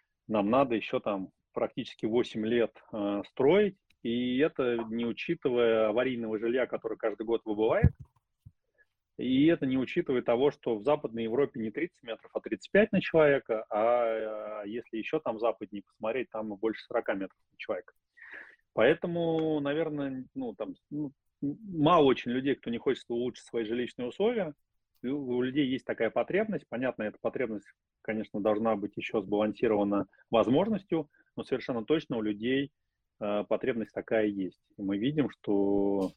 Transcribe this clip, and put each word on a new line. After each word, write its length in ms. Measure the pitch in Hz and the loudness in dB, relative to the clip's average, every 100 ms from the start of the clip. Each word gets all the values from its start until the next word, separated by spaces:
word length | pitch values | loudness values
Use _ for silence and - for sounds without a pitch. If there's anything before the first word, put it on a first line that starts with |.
| _ _ - | _ _ -4
нам 200 | 107 101 | 0 2
надо 260 | 123 139 | 4 4
еще 260 | 113 - 127 | 0 -2 -4
там 300 | 113 98 92 _ _ | -2 -4 -6 _ _
практически 500 | - - - 120 - | -4 -4 -4 -10 -6
восемь 400 | 113 117 113 117 | -2 0 0 -2
лет, 280 | 110 120 110 - - | 0 2 0 -2 -12
э, 300 | 113 101 101 92 | -6 -4 -4 -6
строить, 480 | - 135 190 208 - _ _ | 0 4 4 4 -2 _ _
и 360 | - 120 123 127 | -4 -2 -2 0
это 460 | 156 - 127 117 113 | 0 0 0 0 -2
не 160 | 113 117 | -4 -4
учитывая 800 | 107 - 165 139 120 120 113 110 | -4 -6 -2 0 2 4 4 4
аварийного 500 | 107 131 123 113 110 | 2 0 -2 -4 -2
жилья, 280 | 117 123 113 | 0 0 -2
которое 300 | 120 113 104 | -4 -6 -4
каждый 280 | 113 101 | -4 -2
год 160 | 113 113 | -2 -2
выбывает. 480 | - 104 110 175 240 - - _ _ _ - _ _ _ _ _ _ - | -2 0 2 4 2 0 -18 _ _ _ -20 _ _ _ _ _ _ -8
И 300 | 123 131 151 | 0 4 6
это 180 | 165 135 | 4 2
не 100 | 131 | 0
учитывая 440 | 123 - 170 127 | -2 -2 0 0
того, 280 | 113 120 143 | 2 2 2
что 260 | - - 110 | 0 -2 -2
в 60 | |
Западной 420 | 110 147 127 113 | 0 0 -2 -6
Европе 360 | 113 120 139 - | -4 0 -2 -2
не 100 | 110 | -6
тридцать 320 | 104 170 _ | -4 -8 _
метров, 280 | 120 110 - | -12 -12 -10
а 60 | - | -10
тридцать 300 | - 110 - | -6 -8 2
пять 180 | 190 220 | 4 4
на 80 | 190 | 2
человека, 640 | - 165 151 139 - 110 113 | 2 4 6 4 0 -4 -2
а, 920 | 107 110 120 117 110 110 107 107 107 | 0 2 2 2 -2 -4 -8 -10 -10
а 40 | 104 | -10
если 300 | 117 - 113 | -10 -8 -8
еще 220 | 104 156 | -4 -4
там 180 | - 110 | -4 -2
западнее 460 | 117 - 104 101 - | -2 -2 -6 -12 -14
посмотреть, 440 | _ 110 127 117 | _ -4 -4 -6
там 220 | 110 110 | -8 -8
и 40 | 101 | -4
больше 240 | 113 107 | -2 -4
сорока 300 | - 120 110 | -4 -4 -2
метров 240 | 101 95 _ _ | -4 -6 _ _
на 60 | - | -14
человека. 340 | - 95 - - _ _ - - - - _ | -8 -8 -8 -20 _ _ -20 -20 -20 -20 _
Поэтому, 880 | - 113 165 185 170 165 160 160 156 | 4 4 4 0 -2 0 0 0 0
наверное, 640 | 139 147 160 147 139 131 131 | -2 -2 -2 -4 -6 -6 -10
ну, 200 | 131 127 | -8 -8
там, 200 | - 107 - - | -6 -10 -12 -10
ну, 220 | 147 147 - _ _ | -8 -8 -10 _ _
м-, 140 | 143 147 | -6 -6
мало 420 | 214 170 147 175 143 | -6 2 4 6 6
очень 260 | 120 123 | 4 0
людей, 240 | 123 135 131 | -2 -2 -2
кто 140 | - | -4
не 80 | 117 | -4
хочет 260 | - 123 - | -2 -2 -2
улучшить 360 | 120 123 - - | -4 -4 -6 -8
свои 180 | 120 | -6
жилищные 440 | 107 120 123 - 123 | -4 -4 -4 -6 -8
условия. 440 | - 208 240 170 - _ _ _ _ | -2 0 0 -4 -6 _ _ _ _
И 40 | - | -6
у, 300 | 143 135 123 | -4 -2 -2
у 60 | |
людей 240 | 127 131 135 | 0 0 0
есть 160 | 127 | 0
такая 260 | - 117 113 | -4 -2 0
потребность. 560 | 120 117 175 214 180 - | 0 0 0 0 -4 -6
Понятно, 360 | 117 127 - | -4 -2 -2
эта 140 | 107 - | -6 -4
потребность, 460 | 117 127 123 104 - _ _ _ | -4 -2 -4 -6 -10 _ _ _
конечно, 380 | - 110 101 110 | -6 -6 -4 -2
должна 340 | 104 107 113 | 0 2 0
быть 220 | 107 101 - | 0 -4 -8
еще 240 | - 113 | -4 -4
сбалансирована 840 | 95 104 107 104 120 104 101 101 95 _ - | 0 0 0 0 2 2 2 0 -2 _ 0
возможностью, 800 | 117 104 135 208 214 - 165 147 _ _ - | 4 4 4 2 -2 -2 -4 -4 _ _ -14
но 80 | |
совершенно 400 | 113 127 - 120 | -6 -4 -4 -4
точно 320 | 110 156 - 123 | 0 0 0 -2
у 60 | |
людей, 500 | 107 104 113 135 139 _ _ _ _ - | -2 -2 0 0 -2 _ _ _ _ -8
э, 240 | 104 104 98 | -2 -2 0
потребность 440 | 107 120 117 107 | -2 0 -2 -4
такая 320 | - - 113 107 | -8 -2 0 2
есть. 320 | 101 90 - _ - | 0 -4 -8 _ -8
И 60 | |
мы 160 | 98 101 | -4 -2
видим, 320 | 120 151 120 | 0 0 -2
что, 800 | - - 101 98 101 101 98 95 | -2 -2 2 2 2 2 0 -2